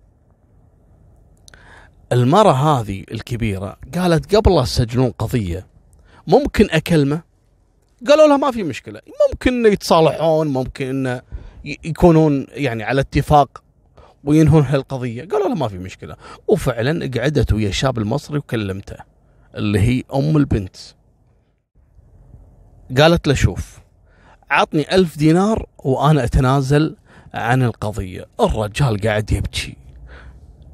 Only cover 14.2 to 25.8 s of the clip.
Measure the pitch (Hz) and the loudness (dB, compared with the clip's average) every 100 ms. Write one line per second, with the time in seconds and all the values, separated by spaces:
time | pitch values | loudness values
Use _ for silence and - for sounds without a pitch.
14.2 | 143 156 156 156 127 139 - 135 123 113 | 0 4 6 4 4 -2 -4 -8 -8 -8
15.2 | 170 427 381 202 117 92 92 - 78 - | -6 -4 -2 -2 -4 -6 -14 -14 -18 -18
16.2 | - - - 175 139 117 120 170 139 120 | -20 -10 -2 0 0 -2 -2 -4 -4 -4
17.2 | 135 139 117 104 104 - 135 120 104 135 | -2 0 0 0 -2 -2 -2 -2 -2 -4
18.2 | - 147 - 117 101 95 - - - _ | -4 -8 -6 -6 -6 -8 -14 -18 -20 _
19.2 | _ _ _ - 107 104 113 127 - 139 | _ _ _ -8 -2 0 0 0 -2 -4
20.2 | 147 151 139 113 92 - - _ _ _ | 0 2 2 -2 -4 -12 -20 _ _ _
21.2 | _ _ _ _ _ _ _ _ _ - | _ _ _ _ _ _ _ _ _ -20
22.2 | - - - _ _ _ - 127 160 - | -20 -20 -20 _ _ _ -6 2 4 4
23.2 | 151 123 107 87 - - _ _ _ _ | 0 0 0 -2 -12 -16 _ _ _ _
24.2 | _ _ - 147 156 160 - 190 180 147 | _ _ -2 0 0 -2 0 0 0 2
25.2 | 151 170 202 226 - _ | 2 4 2 -2 -6 _